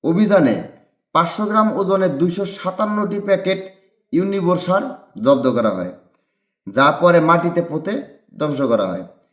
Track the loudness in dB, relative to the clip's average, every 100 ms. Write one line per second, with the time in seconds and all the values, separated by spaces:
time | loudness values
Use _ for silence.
0 | 0 2 4 4 4 0 -6 -20 _ _
1 | _ 0 0 -4 -2 0 0 0 0 2
2 | 0 0 -2 -2 -8 -6 -8 -4 -4 -2
3 | -4 -4 -2 -2 0 -6 -8 _ _ _
4 | _ -2 -2 -2 0 0 0 -2 -2 -12
5 | _ -2 2 4 2 2 0 -2 -8 -10
6 | _ _ _ _ _ _ -6 2 2 4
7 | 4 4 4 2 2 -2 -4 -6 -6 -8
8 | -10 _ _ -6 -4 -2 0 0 0 -6
9 | -12 _ _